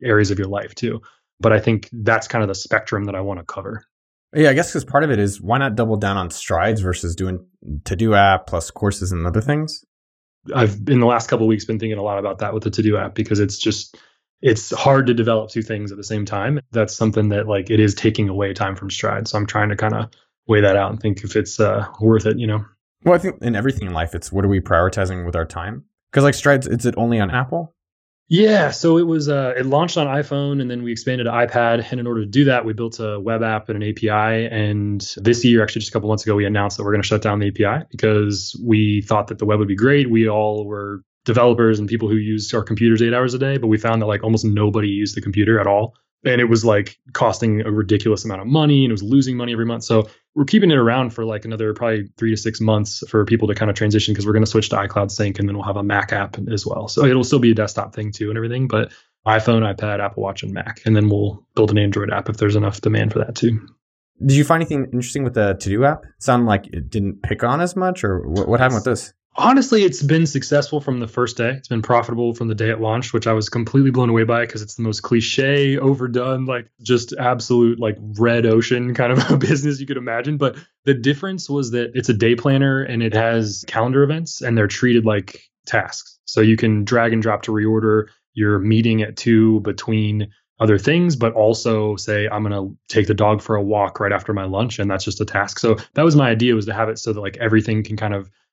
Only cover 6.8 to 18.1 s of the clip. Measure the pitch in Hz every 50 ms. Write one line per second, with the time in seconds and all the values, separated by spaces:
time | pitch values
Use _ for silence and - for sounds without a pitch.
6.8 | 92 90 85 - - 85 82 - 95 92 92 87 - _ _ _ - - 73 76
7.8 | - - 98 87 113 110 104 101 98 98 95 92 - - 90 85 - - - -
8.8 | 107 101 98 - 95 90 90 85 82 87 85 107 113 143 147 151 156 156 - -
9.8 | _ _ _ _ _ _ _ _ _ _ _ _ _ - - 127 117 104 101 107
10.8 | 107 143 135 123 117 120 120 113 - - 127 110 110 110 110 104 - - 110 104
11.8 | 113 110 107 101 101 104 101 98 101 98 95 92 104 101 98 107 - 107 - -
12.8 | 107 107 104 98 98 98 - - 110 - 110 101 104 98 - - - 110 101 -
13.8 | - - - - _ _ _ _ _ _ _ _ 135 143 - - - - 139 -
14.8 | - 139 135 135 131 123 117 117 110 117 113 107 110 110 - 117 110 113 110 104
15.8 | 104 101 98 101 98 - 110 104 104 - 107 98 101 131 147 139 - _ - 113
16.8 | 107 110 - - 113 110 107 110 104 104 101 101 101 107 104 98 92 104 110 107
17.8 | 107 104 104 - - 110